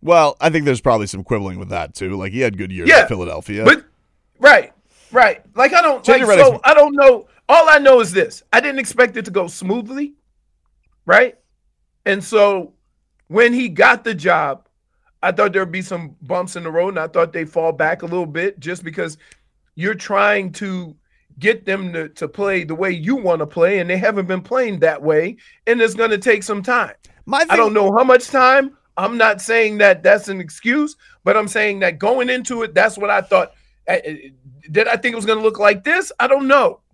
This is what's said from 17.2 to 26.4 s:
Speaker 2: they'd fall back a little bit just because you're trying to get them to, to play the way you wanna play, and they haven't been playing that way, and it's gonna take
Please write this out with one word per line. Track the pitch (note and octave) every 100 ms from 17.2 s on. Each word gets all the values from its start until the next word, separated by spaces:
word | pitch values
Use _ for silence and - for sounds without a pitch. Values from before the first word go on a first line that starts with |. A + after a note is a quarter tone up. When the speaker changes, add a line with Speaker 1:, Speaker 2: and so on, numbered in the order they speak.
| E3+
Speaker 2:
they'd | E3 D#3+
fall | F3 E3
back | D#3+ D#3 F#3
a | E3+
little | F3 E3+
bit | D3+ F#3 G3+
just | D3 F3+
because | E3 D#3 E3+ D#3 _ _ _ _ _ -
you're | F3+
trying | G#3 - G3+ G3+ G#3 F#3+
to | D3+ G3 F#3 E3+ D3+ _ _ _ -
get | F3+ A3+
them | - G3 F#3
to, | E3+ D#3
to | - D#3
play | D#3+ G3+ F#3+
the | D#3+
way | D#3+ F#3+
you | F3+ D#3 C4+
wanna | F#3+ E3 D3+
play, | - E3+ G3+
and | F3
they | F#3
haven't | G3 G3+ F3+
been | F#3
playing | F#3 B3+ B3 F#3
that | D#3+ D3+
way, | D3 D#3 E3+ A3+ _ _ -
and | A#3
it's | A3+
gonna | - A3+ G#3+
take | G#3 G#3+